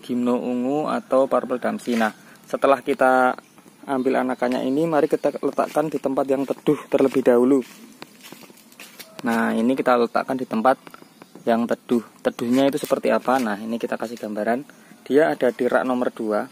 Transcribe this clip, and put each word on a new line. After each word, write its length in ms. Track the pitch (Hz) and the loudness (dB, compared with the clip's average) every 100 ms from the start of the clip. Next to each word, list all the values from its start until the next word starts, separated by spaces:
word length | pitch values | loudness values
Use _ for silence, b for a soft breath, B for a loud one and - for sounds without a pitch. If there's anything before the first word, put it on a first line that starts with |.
Gymno 320 | - 123 123 123 | -4 -2 0 -2
ungu 480 | 120 123 123 143 147 | -2 -4 -2 -2 -2
atau 380 | 120 - 131 | -4 0 2
Purple 320 | 135 127 120 127 | 2 0 0 -4
Damsi. 400 | 110 107 - 117 | -4 -6 -4 0
Nah, 160 | 110 - B B | 0 -4 B B
setelah 400 | - 127 135 131 | -10 -2 2 2
kita 480 | 123 127 131 127 127 131 - - - _ - | 0 2 4 4 4 0 -10 -20 -20 _ -6
ambil 320 | 135 127 127 | -2 0 0
anakannya 400 | 127 127 127 123 123 | -2 -2 -2 -2 -2
ini, 160 | 135 | 0
mari 240 | 165 156 147 | 0 2 2
kita 240 | 143 151 - | 0 -2 -2
letakkan 480 | 147 - - - 156 | -4 -2 -2 0 -2
di 80 | 147 | -2
tempat 320 | 139 135 135 | -4 -2 0
yang 160 | 135 | 0
teduh 320 | 135 139 - 147 - | -2 -4 0 0 0
terlebih 320 | 139 135 135 | 2 2 4
dahulu. 400 | 127 120 123 139 120 - - - - - - - - - - - - - - - | 4 6 6 4 0 -12 -20 -20 -20 -20 -20 -20 -20 -20 -20 -20 -20 -20 -20 -10
Nah, 320 | 123 117 117 113 | -4 0 0 0
ini 160 | 113 | 0
kita 240 | 131 123 123 | 0 2 2
letakkan 380 | 117 - - 131 | 2 0 -2 -4
di 100 | 127 | -4
tempat 320 | 110 113 135 - - - - - - | 0 2 0 -4 -20 -20 -20 -20 -10
yang 240 | - 113 117 | -2 0 0
teduh. 400 | 123 _ 120 110 - | -4 _ -2 -2 -6
Teduhnya 480 | - 117 120 127 135 | -6 -4 -2 2 2
itu 80 | 143 | 0
seperti 320 | - - 131 | -2 -2 0
apa? 300 | 113 - 131 | 0 0 0
Nah, 180 | 117 101 | 0 -4
ini 220 | 113 117 | -6 -6
kita 180 | 120 110 | -6 -6
kasih 220 | 113 120 | -8 -10
gambaran. 420 | 110 104 107 123 147 B B B - | -8 -6 -2 -2 -4 B B B 0
Dia 240 | 131 156 | 2 4
ada 180 | 147 127 | 2 0
di 140 | 113 123 | 0 0
rak 160 | 123 131 | 0 0
nomor 260 | 123 123 | -2 -2
dua 320 | - 110 104 127 | -4 -2 -2 -4